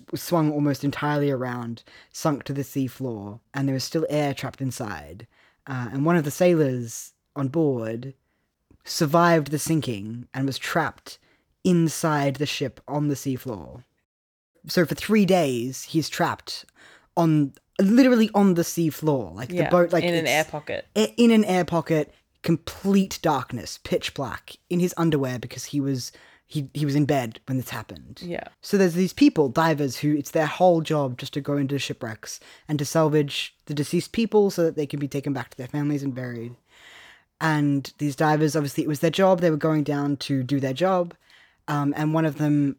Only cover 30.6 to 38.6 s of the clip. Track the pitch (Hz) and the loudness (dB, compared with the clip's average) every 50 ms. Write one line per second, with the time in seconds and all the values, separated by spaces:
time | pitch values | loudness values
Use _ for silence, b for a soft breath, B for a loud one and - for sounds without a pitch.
30.6 | 180 185 170 165 156 - 156 151 143 131 123 - 143 - - 151 139 - 143 143 | 6 6 6 4 2 0 0 0 0 -2 -4 -8 -10 -8 -8 -6 -4 -2 -2 0
31.6 | 139 135 143 135 - - 139 - - 113 113 - - - - - B B B B | 0 0 -2 -4 -4 -6 -8 -8 -10 -10 -12 -12 -14 -14 -16 -16 B B B B
32.6 | B - 151 139 147 - - 165 160 156 147 156 147 143 - - - - - _ | B -4 -4 -2 -2 0 2 2 4 4 4 2 2 2 -2 -6 -8 -8 -12 _
33.6 | _ - 151 143 147 - - 175 - - - - 226 214 - 214 202 196 - - | _ -6 -4 -4 -2 -2 -2 -2 -2 -2 -2 -2 0 2 4 4 4 4 2 2
34.6 | 170 160 - 156 147 135 - 143 143 135 - 143 135 143 139 131 117 - - - | 0 0 0 -2 -4 -4 -4 -6 -6 -4 -4 -4 -4 -4 -4 -4 -6 -8 -12 -14
35.6 | 123 123 - 147 147 147 147 139 139 139 123 127 127 123 120 117 117 123 123 - | -12 -8 -6 -4 -2 -2 -2 -2 -4 -6 -6 -6 -8 -8 -8 -8 -10 -12 -14 -16
36.6 | B B B B B B B B B B B B B B _ _ 160 160 156 151 | B B B B B B B B B B B B B B _ _ 0 0 2 2
37.6 | 147 143 143 139 131 - - - 147 147 135 - 165 156 151 151 156 151 139 160 | 2 2 0 0 -2 -6 -8 -6 -4 -4 0 0 2 2 4 4 2 2 2 0